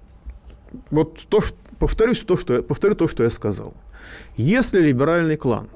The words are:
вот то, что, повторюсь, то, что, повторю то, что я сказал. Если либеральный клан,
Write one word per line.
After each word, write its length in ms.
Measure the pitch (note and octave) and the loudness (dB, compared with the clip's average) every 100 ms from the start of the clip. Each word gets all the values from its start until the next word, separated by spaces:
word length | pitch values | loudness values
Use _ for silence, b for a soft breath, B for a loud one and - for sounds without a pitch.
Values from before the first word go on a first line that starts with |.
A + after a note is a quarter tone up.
| - - - - - - - - - | -20 -20 -18 -18 -20 -20 -20 -20 -4
вот 300 | D3 D#3 - - | -2 -2 -6 -2
то, 120 | G#3 | 0
что, 140 | - - - - | 0 -6 -18 -4
повторюсь, 400 | D3+ - A3+ A#3 | -2 2 2 0
то, 160 | - F3+ | 0 -2
что, 260 | - A#2+ | 0 -2
повторю 320 | - D3 G3+ G#3 | -2 0 0 2
то, 120 | E3 | 0
что 160 | - | 0
я 60 | A#2 | -2
сказал. 460 | - G#2+ G2+ G#2+ - - B B B B - | 0 -6 -6 -10 -18 -20 B B B B -2
Если 440 | B2+ B3 - F#3+ | 2 2 2 2
либеральный 580 | D3+ B2 D3+ E3+ E3 D#3 | 4 2 2 2 0 0
клан, 300 | B2+ G#2 G#2+ | -2 -2 -6